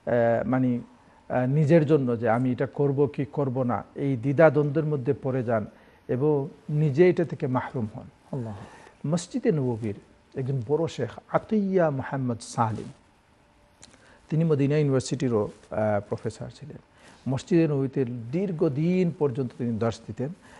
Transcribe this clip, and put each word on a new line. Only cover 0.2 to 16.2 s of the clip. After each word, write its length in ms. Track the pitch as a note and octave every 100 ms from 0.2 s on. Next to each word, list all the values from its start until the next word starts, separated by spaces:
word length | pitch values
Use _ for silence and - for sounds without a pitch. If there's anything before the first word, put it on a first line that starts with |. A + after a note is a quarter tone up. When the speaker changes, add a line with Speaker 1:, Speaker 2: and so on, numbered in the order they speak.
| A#2 A#2 -
Speaker 1:
মানে, 340 | C3 B2+ A#2+ - - - - -
এ, 180 | B2+ B2+
নিজের 380 | D3+ C#3+ E3+ D3
জন্য 340 | D3+ B2 A2+
যে 100 | A2+
আমি 220 | A#2 B2+
এটা 140 | B2 C3
করব 420 | - C#3+ C3+ C#3
কি 120 | D3 C3
করব 380 | D3+ C3+ C3
না, 200 | A#2+ G#2 - -
এই 220 | C#3 B2
দ্বিধাদ্বন্দ্বের 680 | C3+ C#3 D#3+ D3 D3 D3+ D3+
মধ্যে 280 | D3 B2
পড়ে 300 | - C3+ B2+
যান 220 | A#2 A2+ G2+ - - - -
এবং 400 | B2 D3+ C#3+ C#3+ - -
নিজে 400 | D3+ D#3 C3 F3+
এটা 160 | F3+ D#3
থেকে 220 | D3+ C#3
মাহরুম 400 | B2+ - C3 G#2+ A#2
হন। 100 | - - -
Speaker 2:
আল্লাহ। 240 | C#3 A2 G2+ G#2 - - _ C#3+
Speaker 1:
মসজিদে 440 | E3+ - B3 A#3+
নববীর 440 | D#3 B2+ A2+ A2 G2+ - _ _ -
একজন 260 | C3 C3+ A2
বড় 200 | D3+ D#3
শেখ 240 | - A2+ - -
আতিয়া 600 | - - G#3+ G3 F#3+ D#3+
মোহাম্মদ 480 | C3+ - C#3 B2 A2+
সালিম, 460 | - - A2+ A2 A#2 - _ _ _ _ _ _ _ _ - - - - -
তিনি 140 | D#3
মদিনা 340 | E3 C#3 C#3 D3+
ইউনিভার্সিটিরও, 720 | C#3+ C3 - C3+ C3 A2 G#2 - -
আ, 300 | F#2 G#2+ G#2 -
প্রফেসর 400 | A2+